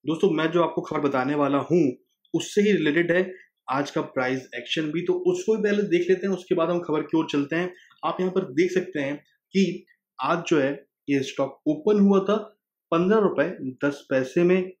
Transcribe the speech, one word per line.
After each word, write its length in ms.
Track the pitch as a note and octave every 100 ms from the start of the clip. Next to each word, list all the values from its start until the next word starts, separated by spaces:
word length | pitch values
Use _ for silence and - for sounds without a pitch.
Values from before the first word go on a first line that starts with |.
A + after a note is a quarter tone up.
दोस्तों, 240 | C#3 D#3+ F#3+
मैं 180 | D#3 D#3+
जो 120 | F3
आपको 180 | E3 -
खबर 180 | - D#3
बताने 340 | C#3+ C3+ C3
वाला 220 | D3 C#3 C#3 B2
हूँ 100 | E3+ C#3+ - _ _ _
उससे 280 | D#3+ - G#3
ही 100 | G#3
related 400 | F#3 D#3 D#3 E3
है 200 | F3 F#3+ - _ _ -
आज 200 | C3+ C#3+
का 100 | D#3+
price 440 | C#3+ C3 B2+ C3 -
action 360 | B2 - E3 D#3
भी, 100 | E3
तो 120 | F3+
उसको 420 | F3+ F3+ F3+ -
भी 80 | A3
पहले 200 | G3+ G#3 F#3
देख 200 | F3 F3
लेते 180 | F#3 G3
हैं, 60 |
उसके 220 | F3+ -
बाद 140 | E3 E3
हम 100 | F3
खबर 220 | E3+ D#3
की 160 | D3+ D#3+
ओर 100 | D#3
चलते 240 | D3 C#3
हैं। 180 | D#3+ F3+ - _ _
आप 140 | D#3+ -
यहाँ 120 | F#3
पर 140 | F#3+ D#3
देख 180 | C3+ F3+
सकते 280 | F3 - D3+
हैं 180 | C#3 D3 _ _ _
कि 320 | F#3+ F3+ - _ _ _ -
आज 240 | C3+ F3 E3+
जो 120 | D#3+
है 120 | C3+ C#3+ _ _ -
ये 120 | C#3
stock 380 | C3+ - C3+ - D3+
open 320 | D3+ G#3+ G#3
हुआ 200 | G3 G3
था 160 | F#3+ G#3+ - _ _ _ _
पन्द्रह 280 | E3 F#3 A3
रुपए 240 | F#3+ - D#3+ F3 C3+ B2+
दस 160 | C#3+ C#3 -
पैसे 340 | C3 C3 F3
में। 280 | F3 F#3 F#3 -